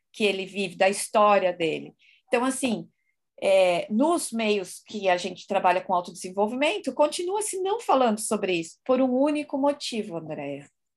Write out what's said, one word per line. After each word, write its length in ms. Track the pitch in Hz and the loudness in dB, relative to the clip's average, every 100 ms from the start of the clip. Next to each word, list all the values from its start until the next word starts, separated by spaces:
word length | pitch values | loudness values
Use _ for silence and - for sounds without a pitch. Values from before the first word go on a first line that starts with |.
| _ | _
que 140 | - | -2
ele 200 | 214 190 | 0 0
vive, 300 | 190 185 190 | -4 -6 -6
da 140 | 175 190 | 2 2
história 640 | 202 - 220 208 202 185 | 2 0 4 6 6 4
dele. 420 | 175 165 147 - - _ _ _ | 0 -2 -2 -8 -18 _ _ _
Então, 180 | 240 | 0
assim, 440 | 262 262 262 202 170 _ _ _ _ - | 0 -2 -2 -2 -6 _ _ _ _ -4
é, 460 | 196 190 185 175 - | 2 4 4 2 0
nos 400 | 214 302 339 - | 2 2 2 -2
meios 500 | 226 214 208 180 - - | -2 0 0 -4 -12 -14
que 200 | 220 190 | -4 0
a 80 | 180 | 2
gente 300 | 185 180 - | 0 -10 -4
trabalha 340 | 190 185 175 | 0 2 2
com 140 | 180 | 0
autodesenvolvimento, 1000 | 180 180 170 185 185 214 254 294 415 277 | -2 -2 -8 -8 -2 -2 0 -2 -2 -4
continua-se 680 | - 302 302 359 403 415 381 | 0 0 0 -4 -4 -4 -4
não 200 | 370 440 | -2 -2
falando 380 | - 262 247 214 | 0 2 2 0
sobre 360 | - 208 196 | -2 -2 0
isso, 240 | 175 165 - | -2 -4 -8
por 160 | - 254 | 0 2
um 120 | 262 | 2
único 440 | 247 285 302 294 277 | 2 0 0 -4 -2
motivo, 600 | 285 285 - 240 202 170 | -2 -2 -4 -6 -6 -8
Andréia. 520 | 156 156 139 143 143 _ _ | -8 -8 -8 -10 -14 _ _